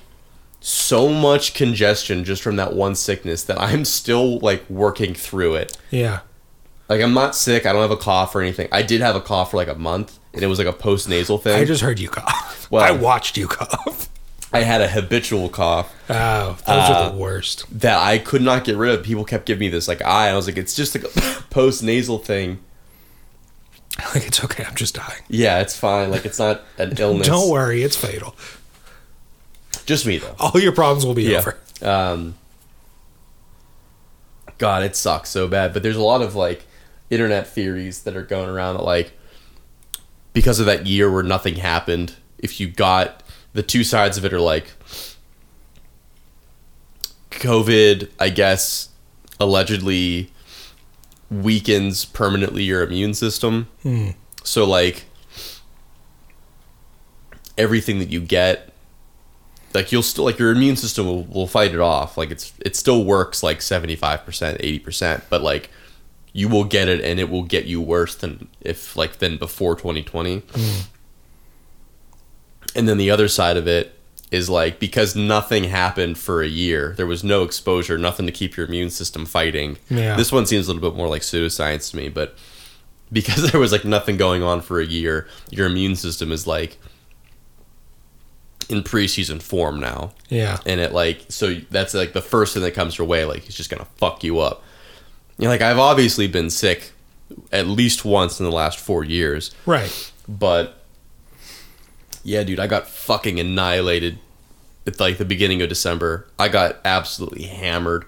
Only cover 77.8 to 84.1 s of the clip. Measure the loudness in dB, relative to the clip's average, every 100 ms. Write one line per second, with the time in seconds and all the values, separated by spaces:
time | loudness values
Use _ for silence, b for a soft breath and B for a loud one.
77.8 | 0 -2 -2 -2 -6 -4 -8 -6 -6 -4
78.8 | -4 -6 -8 -8 -4 -2 0 -2 -6 -8
79.8 | -4 -2 0 0 2 2 2 0 0 -2
80.8 | -4 -2 -4 -4 -4 -2 -2 -2 -4 -4
81.8 | -6 -10 -8 -6 -6 -8 B B B B
82.8 | B -20 -4 -2 0 0 2 4 4 2
83.8 | 2 0 0